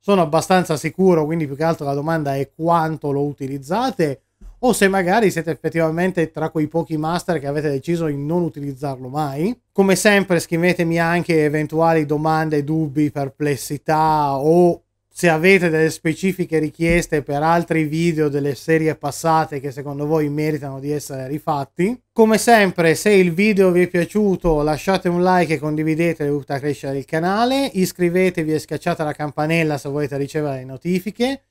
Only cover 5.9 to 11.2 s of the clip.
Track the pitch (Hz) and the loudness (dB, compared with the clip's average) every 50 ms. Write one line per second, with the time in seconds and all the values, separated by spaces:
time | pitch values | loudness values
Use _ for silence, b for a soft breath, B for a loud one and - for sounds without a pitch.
5.9 | 160 170 180 185 180 175 160 156 _ 151 156 156 _ 165 151 147 - 165 160 - | 0 0 -2 0 0 -2 -2 -2 _ -6 -6 -4 _ -4 -4 -2 -2 -4 -4 -2
6.9 | 160 151 156 160 170 170 - - 175 147 135 139 143 156 151 156 139 135 - - | -6 -4 -4 -2 -4 -4 -2 -2 -4 -2 -2 -4 -4 -2 -2 -2 -2 -2 -2 -4
7.9 | 170 165 165 156 143 139 143 147 165 180 170 160 - 147 143 143 139 127 147 143 | -4 -2 -2 -4 -4 -4 -4 -2 -2 -2 -2 -2 -6 -8 -10 -10 -8 -8 -8 -8
8.9 | 135 127 131 123 131 151 156 143 135 143 165 214 247 _ _ _ _ - 196 190 | -8 -8 -12 -8 -6 -6 -4 -4 -4 -2 -4 -4 -4 _ _ _ _ 2 2 4
9.9 | 190 185 - 214 202 202 185 190 180 165 165 - 175 165 170 180 170 - 170 165 | 2 4 4 4 4 4 2 2 0 -2 0 -2 -2 0 2 0 2 0 0 0
10.9 | 165 170 165 165 170 175 | 0 0 0 2 0 0